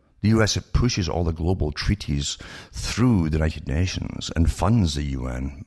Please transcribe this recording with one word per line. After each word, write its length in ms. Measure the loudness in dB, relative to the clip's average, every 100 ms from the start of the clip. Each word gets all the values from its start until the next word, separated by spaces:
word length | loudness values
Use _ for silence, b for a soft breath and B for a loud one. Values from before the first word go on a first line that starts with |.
| b b
The 80 | 4
U 120 | 4
S 160 | 4 0 0
pushes 340 | 2 2 0 -2
all 160 | 0
the 80 | 0
global 400 | 0 0 0 -2
treaties 680 | -2 -2 -2 0 -2 -2 -6 B B B
through 580 | -10 -6 2 4 4 2
the 80 | 2
United 300 | 0 -2 -4
Nations 640 | -2 0 -2 -8 -8 -4 0
and 160 | 2
funds 440 | 2 2 4 2 0
the 80 |
U 240 | -4 -4 -6
N 380 | -6 -6 -10